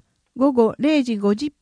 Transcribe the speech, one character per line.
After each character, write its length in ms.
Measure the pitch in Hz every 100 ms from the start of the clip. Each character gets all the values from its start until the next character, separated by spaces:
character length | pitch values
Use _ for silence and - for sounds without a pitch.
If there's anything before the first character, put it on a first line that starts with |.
| _ _ _ -
午 160 | 269
後 220 | 254 220 -
零 260 | 277 302
時 140 | 247 214
五 180 | 202 208
十 160 | 294 -